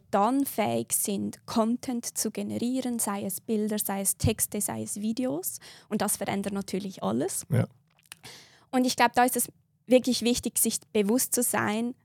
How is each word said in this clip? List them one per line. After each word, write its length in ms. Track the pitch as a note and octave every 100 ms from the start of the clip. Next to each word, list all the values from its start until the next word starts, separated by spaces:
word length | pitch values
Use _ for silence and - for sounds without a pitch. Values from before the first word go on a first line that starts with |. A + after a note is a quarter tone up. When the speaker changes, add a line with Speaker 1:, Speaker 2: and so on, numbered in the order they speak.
| -
Speaker 1:
dann 360 | G3+ G#3 C4+ C4+
fähig 460 | - G3+ A#2 A#3
sind, 520 | - - G3+ G#3 -
Content 720 | - A#3+ A3 B3 - A#3+ - -
zu 140 | A3
generieren, 680 | G3+ G#3 G#3 A#3+ B3+ B3+ A#3
sei 260 | A3+ G3+
es 180 | G3+ -
Bilder, 360 | - A3 G#3+ G#3+
sei 220 | - G3
es 160 | G3 -
Texte, 440 | - A3 - G#3+
sei 200 | - A3+
es 180 | A3 -
Videos. 580 | G#3+ A3+ B3+ D4 F#4+ - - - -
Und 100 | G#3+
das 160 | G#3 -
verändert 380 | G3 G2+ -
natürlich 480 | G2 C3+ F#2 G2 -
alles. 440 | F#2+ A2+ D#3 - -
Speaker 2:
Ja. 160 | A2+ - - _ _ _ - - - - - _
Speaker 1:
Und 160 | B3+ B3+
ich 100 | -
glaube, 160 | A#3+
da 100 | B3
ist 120 | B3+ B3
es 120 | - - _ _ -
wirklich 360 | B3+ B3+ A#3+
wichtig, 360 | A3+ A#3+ A#3 -
sich 200 | A#3 - -
bewusst 420 | G#3+ G3+ B3 -
zu 80 | -
sein, 520 | B3 G#3 A3+ G#3+ F3+ -